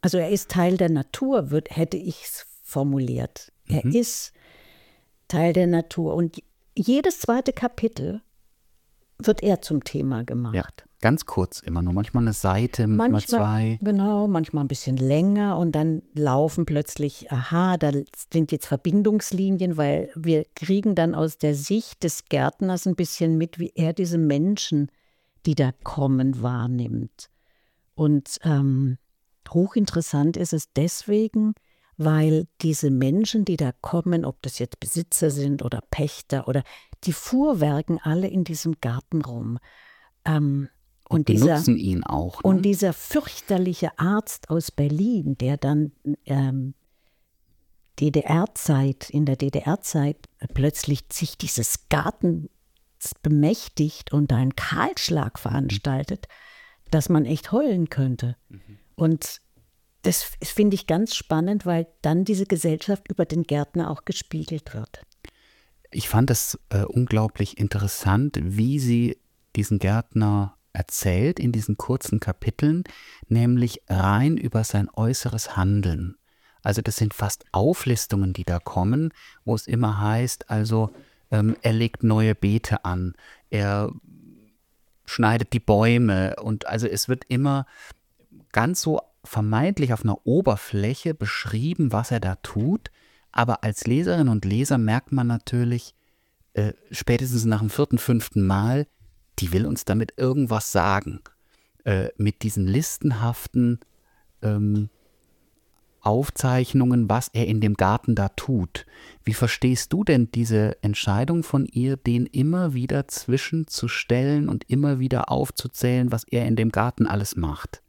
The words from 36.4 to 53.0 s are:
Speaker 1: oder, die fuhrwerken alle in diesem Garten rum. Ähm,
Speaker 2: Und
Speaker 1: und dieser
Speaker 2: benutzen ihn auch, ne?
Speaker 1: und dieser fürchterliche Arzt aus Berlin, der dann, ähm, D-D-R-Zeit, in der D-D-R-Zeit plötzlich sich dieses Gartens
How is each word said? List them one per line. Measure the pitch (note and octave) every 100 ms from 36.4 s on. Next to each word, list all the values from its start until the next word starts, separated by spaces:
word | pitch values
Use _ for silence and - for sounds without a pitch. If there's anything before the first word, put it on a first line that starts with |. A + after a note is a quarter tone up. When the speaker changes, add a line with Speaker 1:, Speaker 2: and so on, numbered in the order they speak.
| C3
Speaker 1:
oder, | C3+ B2+ - _ -
die | -
fuhrwerken | D#3+ - B3+ D4 A3+ D3 C#3+ - E3
alle | - D#3+ F#3+
in | F#3+
diesem | E3+ D#3+ E3 D#3+
Garten | B2+ A#2+ - E3
rum. | C3 A#2 A2+ A#2+ _ - - - _ _
Ähm, | - D#3 D3 C#3 C#3 _ _ _ _
Speaker 2:
Und | E3
Speaker 1:
und | C#3
dieser | G#2+ C#3
Speaker 2:
benutzen | D3+ C3+ A2+
ihn | F#2+ F2+
auch, | - C2+ E2+ -
ne? | F#3+
Speaker 1:
und | F#3+
dieser | G3 G3 G3
fürchterliche | D#3 - D4+ - - - F#3+ F#3 F3 D#3+ -
Arzt | E3+ G#3 - - -
aus | D#3+ -
Berlin, | - C#3+ D3+ G#3 A3+ C#3+ C3+
der | B2 C#3+
dann, | C3+ D3 D3+ _ - C#4+
ähm, | - C#3 C3+ C3+ C3 - _ _ _ _ _ _ _ _ _ _ _ -
D-D-R-Zeit, | D3 D3 - D#3+ - - - C#3 C3+ C3 -
in | D3
der | D3 C3
D-D-R-Zeit | C#3 C3+ - D3+ - D#3+ C#3+ D3 - _ B2
plötzlich | - C#3+ - - C#3 -
sich | - E3 -
dieses | D#3 - A2+ - _
Gartens | D3 D#3 - F3 E3 D#3 _ _ _ _ _